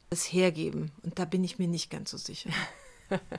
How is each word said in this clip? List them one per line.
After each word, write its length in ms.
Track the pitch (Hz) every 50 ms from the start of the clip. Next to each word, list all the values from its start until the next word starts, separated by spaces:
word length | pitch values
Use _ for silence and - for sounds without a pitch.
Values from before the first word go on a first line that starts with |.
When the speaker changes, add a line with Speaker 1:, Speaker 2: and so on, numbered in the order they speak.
| - -
Speaker 1:
es 200 | 175 165 - -
hergeben. 600 | - 185 185 180 160 156 160 156 143 151 156 156 - -
Und 160 | - 170 - -
da 80 | 180
bin 180 | 165 196 185 185
ich 140 | 175 - -
mir 100 | 180 170
nicht 220 | 170 165 - -
ganz 220 | - 147 - -
so 60 | - 143
sicher. 340 | - - - - - - 151 - - - - - - - - - - -
Speaker 2:
<laughs> 100 | 196 185 - - -